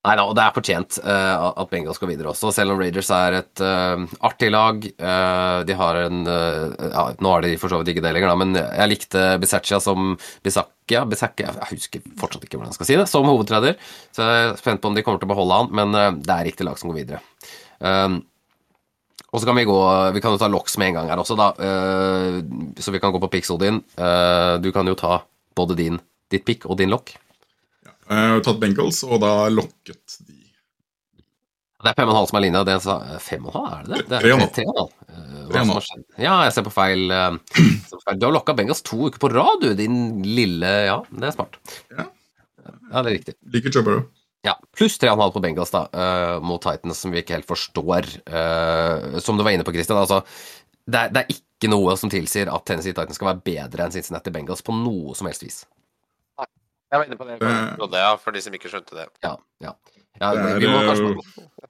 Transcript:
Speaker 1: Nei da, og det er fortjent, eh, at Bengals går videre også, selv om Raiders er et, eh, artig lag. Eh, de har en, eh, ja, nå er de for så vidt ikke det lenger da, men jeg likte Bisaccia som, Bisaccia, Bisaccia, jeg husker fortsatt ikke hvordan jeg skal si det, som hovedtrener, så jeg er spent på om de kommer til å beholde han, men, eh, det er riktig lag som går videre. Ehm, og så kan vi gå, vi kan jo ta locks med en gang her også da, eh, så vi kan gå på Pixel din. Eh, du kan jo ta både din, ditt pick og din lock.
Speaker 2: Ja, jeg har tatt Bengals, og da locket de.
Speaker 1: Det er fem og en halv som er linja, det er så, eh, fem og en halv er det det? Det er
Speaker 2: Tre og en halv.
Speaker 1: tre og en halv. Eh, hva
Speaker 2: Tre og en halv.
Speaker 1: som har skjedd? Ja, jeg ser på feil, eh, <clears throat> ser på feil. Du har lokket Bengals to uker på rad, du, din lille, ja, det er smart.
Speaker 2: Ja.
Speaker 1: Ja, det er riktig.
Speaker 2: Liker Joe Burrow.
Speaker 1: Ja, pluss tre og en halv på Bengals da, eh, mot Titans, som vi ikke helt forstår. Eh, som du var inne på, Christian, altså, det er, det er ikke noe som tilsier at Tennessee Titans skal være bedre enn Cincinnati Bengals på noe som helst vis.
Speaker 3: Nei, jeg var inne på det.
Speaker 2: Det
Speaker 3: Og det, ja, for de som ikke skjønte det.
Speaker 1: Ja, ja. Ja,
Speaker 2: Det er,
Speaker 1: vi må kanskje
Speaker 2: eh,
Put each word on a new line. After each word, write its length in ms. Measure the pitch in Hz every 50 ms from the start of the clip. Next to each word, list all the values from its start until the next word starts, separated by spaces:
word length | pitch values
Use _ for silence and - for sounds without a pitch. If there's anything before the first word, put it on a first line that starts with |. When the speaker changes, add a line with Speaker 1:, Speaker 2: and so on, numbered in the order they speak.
Speaker 1:
Nei 140 | _ 101 107
da, 60 | 107 101
og 80 | 101 107
det 80 | 113
er 140 | 110 110 -
fortjent, 400 | - 113 - 95 85 92 - - - -
eh, 420 | - 101 98 95 95 95 87 82 90 - -
at 80 | 95 -
Bengals 300 | - 87 80 78 80 -
går 80 | - 90
videre 220 | 85 71 78 76
også, 180 | 73 - - 107 101
selv 160 | - 104 98 98
om 60 | 95
Raiders 300 | 92 90 87 98 95 - 98
er 220 | 90 92 90 90 92 90
et, 180 | _ _ -
eh, 440 | 95 95 95 92 90 92 90 87 90 85 - - -
artig 240 | - - _ 127 110
lag. 320 | 104 107 110 110 110 110 104 101
Eh, 680 | - _ - 90 92 92 92 92 92 92 92 92 90 90 87 82
de 80 | 95
har 220 | 92 92 85 85 85 87
en, 160 | 85 87 87 85
eh, 640 | 85 87 85 82 85 80 78 78 78 - - -
ja, 160 | - - - 82 - - -
nå 140 | 95 95 92
er 80 | 85 80
de 60 | 87 85 80
for 80 | - 92
så 140 | 92 85 82
vidt 80 | 87 85
ikke 140 | 90 82
det 80 | 85 80
lenger 160 | 85 95 92 87
da, 40 | 90
men 160 | 95 95 95
jeg 320 | 92 80 - - 78 104 107
likte 380 | 104 - - - - 95 95 92 95 92 87
Bisaccia 340 | - - 95 - - 101 101
som, 380 | - 104 98 92 95 95 92 87 - - - -
Bisaccia, 640 | _ 98 95 - 82 - _ _ _ - 113 117 139
Bisaccia, 480 | 117 107 - - 113 - - 104 - -
jeg 160 | - - - -
husker 260 | - - - - - - - -
fortsatt 320 | - - - - - - -
ikke 80 | -
hvordan 160 | 64 57 58 -
jeg 60 | -
skal 80 | 87 92
si 80 | 135
det, 100 | 170 202 185 -
som 160 | 151 135 143
hovedtrener, 480 | 139 120 107 101 110 107 113 139 175 - - - - - - _ _
så 80 | - 117
jeg 240 | 113 117 117 117 117
er 80 | 107
spent 240 | - - - 110 98
på 80 | - 107
om 80 | 104
de 80 | 107 107
kommer 160 | - 107 92
til 80 | - 95
å 60 | 101
beholde 240 | 101 95 90 90 101
han, 80 | 123 104 85 104 104
men, 120 | 101 104
eh, 160 | 107 101 101 92
det 160 | 76 69 80 92 85
er 100 | 85 82
riktig 160 | 76 - 98
lag 160 | 85 67 -
som 80 | - 87
går 120 | 82 76 69
videre. 160 | 62 71 - - _ _ _ - - - - - - _ _ -
Ehm, 380 | 90 95 95 98 95 92 87 - _ _ _ _ _ _ _ _ _ _ _ _ _ _ _ _ _ _ - - _ -
og 60 | 117 107
så 20 | 120 120
kan 80 | 123
vi 80 | 120 107
gå, 120 | 98 95 95 92 95 95 95 95 92
vi 80 | 104 98
kan 80 | 117 107
jo 80 | 98
ta 80 | 110 104
locks 300 | 101 90 - - - -
med 140 | 98 92 87
en 80 | 82 80
gang 100 | 82 80
her 80 | 90
også 160 | 87 - 113
da, 160 | 107 107 101 92 -
eh, 800 | 92 98 95 95 92 95 95 95 95 95 95 92 92 92 90 90 85 71 62 - 80 73 - -
så 100 | - -
vi 140 | 98 95 -
kan 80 | 101 90
gå 80 | 92
på 160 | 90 92 -
Pixel 240 | 92 85 - 90 82
din. 240 | 95 98 110 107 - _ _ -
Eh, 580 | 90 90 87 90 87 87 87 87 87 90 87 85 87
du 80 | 95 92
kan 140 | 98 95 92
jo 60 | 92
ta 320 | - - 82 90 87 - _ _ _ _ _ _
både 220 | - 90 85 90
din, 240 | 85 85 82 85 82 - _ _ _ _ _
ditt 160 | - 98 -
pick 180 | - 117 - -
og 140 | 98 95 92
din 80 | 98 95
lock. 300 | 104 123 - - - - _ _ _ _ _ _ _ _ _ _ _ _ _ - - _ _ -
Speaker 2:
Ja, 60 | 104 107 110
jeg 40 | 113 113
har 80 | 110 104
tatt 160 | - 113 98
Bengals, 460 | 113 104 98 101 - - - - -
og 140 | 131 120 113 107
da 260 | 104 104 104 104 110
locket 680 | 110 110 - - - _ _ - - _ _ _ - - -
de. 80 | _ 73 71 _ _ _ _ _ _ _ _ _ _ _ _ _ _ _ _ _ _ _ _ _ _ _ _ _ _ _ _
Speaker 1:
Det 80 | - 117
er 60 | -
fem 140 | - 131 113
og 40 | 113
en 60 | 110
halv 80 | 98 -
som 80 | - 107
er 20 | 101
linja, 220 | 95 85 92 98
det 80 | 92 95
er 60 | 95 90
så, 140 | 95 98 80 -
eh, 120 | 64 73 85 -
fem 240 | - - - -
og 80 | - -
en 60 | - 277
halv 100 | - -
er 120 | - -
det 60 | - -
det? 120 | - - -
Det 80 | -
er 40 | 123
Speaker 2:
Tre 100 | 117 113 127
og 20 |
en 60 | 135
halv. 120 | 110 - -
Speaker 1:
tre 120 | - 113
og 60 | - -
en 60 | -
halv. 120 | 92 - _ _ - _
Eh, 60 | -
hva 160 | 85 82 69
Speaker 2:
Tre 160 | 67 71 73
og 40 | -
en 40 | -
halv. 120 | 131 123
Speaker 1:
som 80 | 110 101
har 100 | 101 -
skjedd? 180 | - - - - _ _ -
Ja, 160 | 113 156 190 185 165
jeg 100 | 127 -
ser 100 | - 104
på 60 | 104 104
feil, 360 | - 95 95 95 95 92 90
eh, 280 | 92 92 92 90 87 82 _ - - -
<clears throat> 260 | 170 117 - 104 98
ser 100 | - -
på 60 | 90 - -
feil. 100 | 101 98
Du 80 | 107
har 80 | 123 151
lokket 220 | 165 - - 151 123
Bengals 240 | 101 107 - - -
to 140 | - - 113 135
uker 120 | 147 - - -
på 80 | 135 113
rad, 280 | 120 165 - 440 403 -
du, 120 | 135 104
din 480 | 95 107 110 123 123 120 117 110 101 95
lille, 460 | 98 110 123 120 98 87 82 85 92 98 104 104 98
ja, 120 | 98 123 - -
det 140 | 107 - 117 143
er 60 | - -
smart. 180 | - - - - _ - - - - _ -
Speaker 2:
Ja. 120 | 139 - 381 _ _ _ _ _ _ _ _ _ _ _ - - - - -
Speaker 1:
Ja, 120 | - 123 127
det 40 |
er 80 | 120 107
riktig. 200 | 87 - - - _ _ - 120
Speaker 2:
Liker 160 | 120 117 135
Joe 140 | 131 127 113
Burrow. 180 | 110 104 107 127 - _ _ _ _ _ _ _
Speaker 1:
Ja, 120 | 104 92 - _ _ _
pluss 220 | - 214 220 - -
tre 100 | - 123
og 80 | 107 107
en 60 | 107
halv 100 | 98 87
på 60 | 107 90
Bengals 260 | 87 78 82 87 -
da, 160 | - 95 78 - -
eh, 460 | 87 90 92 92 90 87 87 87 85
mot 200 | 78 87 87 85
Titans, 380 | - 95 87 82 - 85 85 -
som 120 | - 95 87
vi 100 | 87 85
ikke 140 | - 87 80
helt 80 | 78
forstår. 640 | - 90 - - - _ 85 76 82 90 87 - - - - _
Eh, 920 | - 78 82 82 82 82 82 82 82 82 82 82 82 82 76 - 69 67 85
som 160 | - - 110
du 80 | 104 104
var 80 | 107 101
inne 120 | 87 76
på, 80 | - 85
Christian, 260 | 85 82 - 110 101
altså, 240 | 98 90 98 98 95 - - - - - - - _ _ _ _ _
det 140 | - 117 120
er, 100 | 117 - -
det 80 | 131 127
er 120 | - -
ikke 340 | - _ _ _ _ - 110
noe 260 | 107 101 98 90 95
som 140 | 95 - 107
tilsier 400 | 92 98 80 82 - 104 101 87 67
at 120 | 85 -
Tennessee 260 | - 98 82 80 95 87
Titans 220 | - 82 78 76
skal 220 | - - 98 95
være 80 | 90 _
bedre 400 | - 87 76 71 64 - - 87
enn 60 | 85 85
Cincinnati 380 | 92 82 - 87 80 _ 98
Bengals 320 | 85 80 73 76 90 - -
på 120 | - 113
noe 400 | 110 117 120 113 95 78 69 65
som 140 | - 98 87
helst 160 | 73 - -
vis. 200 | - - - - _ _ _ _ _ _ _ _ _ _ _ _ _ _ -
Speaker 3:
Nei, 60 | 135 - _ _ _ _ _ _ _ _
jeg 80 | - 143
var 60 | 151
inne 140 | 143 127 110
på 80 | 127 123
det. 100 | 120 117
Speaker 2:
Det 400 | 113 117 117 113 110 107 104 101
Speaker 3:
Og 100 | 110 98 90
det, 80 | 92
ja, 140 | 95 101 107
for 160 | 104 - - 104
de 80 | 101
som 160 | 92 107 98
ikke 160 | 92 - 90 98
skjønte 240 | 98 85 - -
det. 120 | 80 80 76 _ _ -
Speaker 1:
Ja, 140 | 87 76 - _ _ _ _
ja. 140 | 78 78 - _ _ _ _ _ _ _ _ -
Ja, 120 | 98 101 104
Speaker 2:
Det 60 | 107
er, 180 | 101 95 95 104
Speaker 1:
vi 80 | 101 107
må 120 | - 107 107 107
kanskje 240 | 107 104 104 107 101
Speaker 2:
eh, 320 | 98 - - - - - _ _ - - -